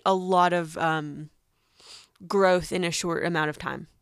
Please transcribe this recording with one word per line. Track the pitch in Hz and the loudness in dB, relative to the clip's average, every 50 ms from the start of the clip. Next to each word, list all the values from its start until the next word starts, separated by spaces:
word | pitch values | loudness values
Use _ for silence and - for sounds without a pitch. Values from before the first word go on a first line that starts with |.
| - | 2
a | 190 190 | 2 2
lot | 185 180 185 185 180 180 175 175 | 2 2 2 4 4 4 4 2
of, | 175 165 156 165 | 0 -2 -4 -4
um, | 170 165 160 160 156 151 147 143 151 151 151 _ _ _ _ _ _ _ _ _ _ _ - - - - _ _ _ 185 | -2 -2 0 0 -2 -4 -8 -10 -12 -14 -16 _ _ _ _ _ _ _ _ _ _ _ -20 -20 -20 -20 _ _ _ -8
growth | 165 202 196 190 185 180 175 160 - | -2 2 4 4 6 4 2 0 -2
in | - 180 175 | -4 -2 -2
a | 170 | -2
short | 160 - - 175 165 - - | -2 -4 -4 -4 -2 -2 -2
amount | 175 170 156 151 151 | -2 0 0 -2 -2
of | 147 | -4
time. | - 180 135 131 131 160 - _ _ | -6 -8 -10 -10 -10 -14 -18 _ _